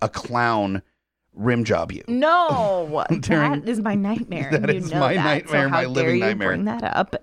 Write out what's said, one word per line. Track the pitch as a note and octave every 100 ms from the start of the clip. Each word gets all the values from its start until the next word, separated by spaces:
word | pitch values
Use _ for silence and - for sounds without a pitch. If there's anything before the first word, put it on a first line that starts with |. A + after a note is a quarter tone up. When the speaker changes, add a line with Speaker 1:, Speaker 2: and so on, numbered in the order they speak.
Speaker 1:
a | A2
clown | - - A#2+ A#2+ A2+ G2+ F#2+ - _ _ _ _
rim | - A2+ A#2+ A2
job | F2 E2
you. | - -
Speaker 2:
No, | B3 D4+ F4 E4 C4+ G#3 F#3 D#3+ D3+ -
Speaker 1:
<laughs> | D#3+
During | - D#3+ D3 C#3+
Speaker 2:
that | G#3
is | A3+
my | G#3+ G3+
nightmare. | G3 A3+ - E3+ C#3
Speaker 1:
<laughs> | -
That | G#3
Speaker 2:
You | F#3+
Speaker 1:
is | F3
Speaker 2:
know | D#3
Speaker 1:
my | - F#3+
Speaker 2:
that. |
Speaker 1:
nightmare, | D3+ D3 - D3 C3+
Speaker 2:
So |
Speaker 1:
my | C3+
Speaker 2:
how | B2+
Speaker 1:
living | C3+ -
Speaker 2:
dare | A#2+
you |
Speaker 1:
nightmare. | A2+ - F#3+
Speaker 2:
bring | F#3 G#3
that | A#3
up | A3+ - G3 -